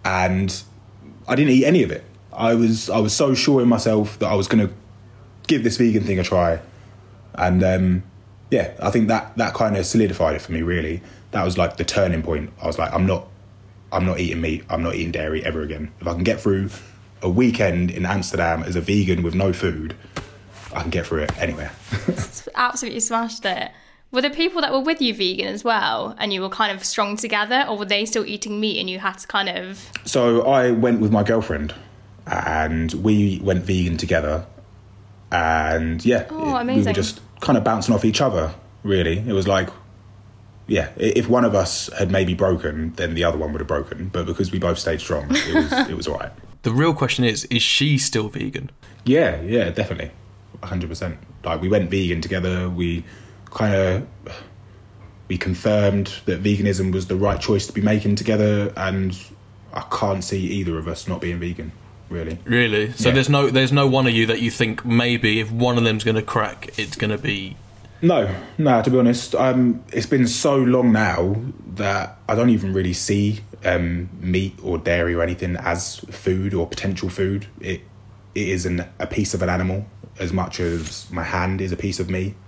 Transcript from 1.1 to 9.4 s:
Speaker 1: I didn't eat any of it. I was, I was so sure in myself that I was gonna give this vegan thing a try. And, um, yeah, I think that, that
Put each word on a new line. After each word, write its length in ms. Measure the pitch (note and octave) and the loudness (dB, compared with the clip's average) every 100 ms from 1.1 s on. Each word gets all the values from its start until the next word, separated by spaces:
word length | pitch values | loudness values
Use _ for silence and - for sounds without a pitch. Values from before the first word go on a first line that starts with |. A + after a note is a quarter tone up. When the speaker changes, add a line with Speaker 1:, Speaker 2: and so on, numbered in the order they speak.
| - - | -18 -2
Speaker 1:
I 80 | |
didn't 160 | B2+ D3 | 2 6
eat 120 | C3 | 6
any 180 | C#3 F3 | 6 4
of 80 | A#2 | 4
it. 120 | - - - - | -2 -10 -20 -16
I 200 | - A2+ | 0 2
was, 360 | A#2 A2+ A2 - | 4 4 2 0
I 100 | A2+ | 0
was 140 | G#2+ | 2
so 200 | - C#3+ | 2 2
sure 280 | B2+ - C3+ | 2 4 6
in 60 | A#2+ | 6
myself 520 | A2 A2+ G#2+ G#2 - | 4 4 2 0 -2
that 80 | G#2 | 0
I 80 | |
was 120 | G2 F#2+ | 0 4
gonna 220 | A2+ G2 - - - - - - - - | 2 2 -4 -20 -20 -20 -20 -20 -14 0
give 160 | D3 | 2
this 140 | A2+ - | 2 4
vegan 260 | A#2 G#2+ | 4 4
thing 160 | G2 F#2 | 2 0
a 40 | |
try. 360 | F2+ F#2 E2+ E2 - - - - - - - | 2 2 2 0 -6 -20 -20 -20 -20 -20 -16
And, 300 | - F2+ F2+ | -2 2 4
um, 400 | F#2 F#2 F#2 F2+ - - - - - | 4 4 2 2 -2 -20 -20 -20 0
yeah, 220 | B2 F2+ - | 0 0 -2
I 120 | - | 0
think 160 | A#2 G#2+ | 2 4
that, 280 | A2 - | 2 0
that 180 | - | -2